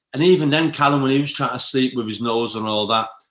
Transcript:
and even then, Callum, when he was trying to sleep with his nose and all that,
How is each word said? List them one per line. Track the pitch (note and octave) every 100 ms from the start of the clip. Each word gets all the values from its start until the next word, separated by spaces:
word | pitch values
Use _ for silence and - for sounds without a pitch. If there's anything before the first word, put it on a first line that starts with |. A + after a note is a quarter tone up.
| _
and | C3
even | F3+ E3 D3+
then, | D3+ D#3+
Callum, | D3 C#3+ C#3+
when | C3
he | C#3
was | C#3+
trying | - C3
to | B2
sleep | - C3+ B2+ B2+
with | A2
his | G#2
nose | A#2 A2+ A#2 A2
and | G#2+
all | G#2+ G#2
that, | A2+ - - _